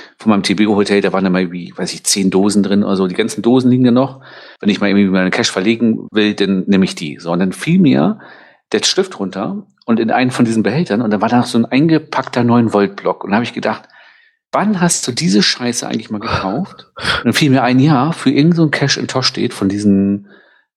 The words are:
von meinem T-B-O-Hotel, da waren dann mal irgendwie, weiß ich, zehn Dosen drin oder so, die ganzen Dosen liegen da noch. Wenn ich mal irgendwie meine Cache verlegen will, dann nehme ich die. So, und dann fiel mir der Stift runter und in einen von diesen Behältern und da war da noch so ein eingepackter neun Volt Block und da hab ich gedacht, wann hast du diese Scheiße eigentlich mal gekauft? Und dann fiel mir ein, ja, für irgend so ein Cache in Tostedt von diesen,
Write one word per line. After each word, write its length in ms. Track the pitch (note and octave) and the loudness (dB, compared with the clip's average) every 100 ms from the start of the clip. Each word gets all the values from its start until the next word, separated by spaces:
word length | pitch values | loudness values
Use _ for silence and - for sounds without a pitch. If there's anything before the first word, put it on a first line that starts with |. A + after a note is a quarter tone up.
| - _ | -18 _
von 100 | A2 | 0
meinem 140 | G2+ | 0
T-B-O-Hotel, 580 | F#2+ G2 G#2+ G2+ G2+ G2+ | 0 0 2 2 2 2
da 100 | G2 | 0
waren 120 | F#2+ | 0
dann 100 | F#2+ | 0
mal 80 | F2+ | 0
irgendwie, 320 | F2+ F2+ F2 - | -2 -6 -12 -10
weiß 180 | F2+ | -10
ich, 100 | - | -6
zehn 260 | - G2+ F#2 | -4 -2 2
Dosen 320 | F#2 G#2 G2+ | 2 2 2
drin 200 | G2 G2+ | 2 0
oder 120 | G2 F#2+ | 0 0
so, 120 | F#2+ | 0
die 80 | F2+ | -2
ganzen 260 | A2 - | -4 -2
Dosen 300 | A2+ B2+ B2 | 2 2 4
liegen 120 | B2+ | 4
da 80 | B2 | 4
noch. 300 | B2 C3+ - - - - - | 4 0 -4 -20 -20 -20 -4
Wenn 100 | G#2 | -2
ich 100 | F#2+ | 0
mal 80 | G2+ | 0
irgendwie 180 | G2 G2 | 2 2
meine 220 | F#2 F#2 | 2 0
Cache 200 | G#2 A2+ | -2 -2
verlegen 560 | G2 G2 A2+ A#2 A2 - | -2 0 0 0 0 -4
will, 220 | G#2 G#2+ G#2 | 0 0 0
dann 280 | G2 F#2+ F#2 | 0 0 2
nehme 180 | G2 F#2+ | 2 2
ich 80 | - | -2
die. 220 | D2+ C2 | -10 -8
So, 120 | E2 | -4
und 80 | F2 | -2
dann 120 | F#2 | -2
fiel 280 | - D#3+ F#3 | -4 0 2
mir 400 | D#3 C3 F3 A3 - - - _ _ | 4 4 2 -2 -10 -20 -20 _ _
der 120 | G#2+ | -2
Stift 360 | - - G3 - | 0 -2 -4 -6
runter 460 | F#2+ F#2+ G#2+ G3+ - _ - | -8 -6 -8 -8 -12 _ -2
und 140 | A2+ | -2
in 100 | A2+ | 0
einen 200 | B2 B2+ | 0 0
von 140 | B2 A#2 | 0 0
diesen 180 | A2+ | 0
Behältern 380 | G2+ C3+ F3 G2+ | 0 -2 -2 -2
und 100 | A2+ | -2
da 100 | G#2 | -2
war 80 | A2 | 0
da 80 | B2 | 0
noch 80 | A#2+ | 0
so 120 | A#2 | -2
ein 60 | A2+ | 0
eingepackter 800 | B2+ D#3+ D#3 D3+ - C3 B2 | 0 2 2 0 -6 -4 -2
neun 300 | A#2+ A#2+ A2 | 2 2 2
Volt 220 | G#2 G2 G2+ | 2 0 -2
Block 280 | F#2 - | -6 -4
und 80 | - | -2
da 60 | G#2 | -2
hab 60 | |
ich 100 | A#2 | -2
gedacht, 300 | - G#2 G#2+ - _ - _ _ _ _ | -4 -6 -6 -10 _ -20 _ _ _ _
wann 280 | C3+ G3+ F#3+ | -2 0 0
hast 260 | F3 - - | 0 0 -4
du 40 | |
diese 300 | A#2+ E3+ G3+ | -4 0 2
Scheiße 420 | - - B2 A#2+ - | 0 -2 -4 -4 -6
eigentlich 220 | A2 - | -8 -6
mal 80 | G#2 | -8
gekauft? 720 | - - F#2+ A#2+ G3 - - - | -4 -4 -4 -4 -6 -12 -20 -10
Und 300 | - - B2 | -6 -2 -2
dann 80 | |
fiel 160 | - D3+ | 2 2
mir 140 | C3 | 4
ein, 160 | A#2+ B2+ | 4 4
ja, 320 | C#3+ C#3 D3 | 4 2 0
für 180 | E3 C#3 | -2 0
irgend 240 | B2+ D#3+ E3+ | 2 4 4
so 80 | |
ein 80 | D#3 | 2
Cache 280 | - C#3 - | 0 0 -2
in 60 | A#2+ | -4
Tostedt 460 | C3 B2 - - | -4 -4 -2 -4
von 140 | - G2 | -2 -2
diesen, 580 | G2+ G#2 G2 G2 G2+ - - _ _ _ | 0 2 2 2 -2 -6 -20 _ _ _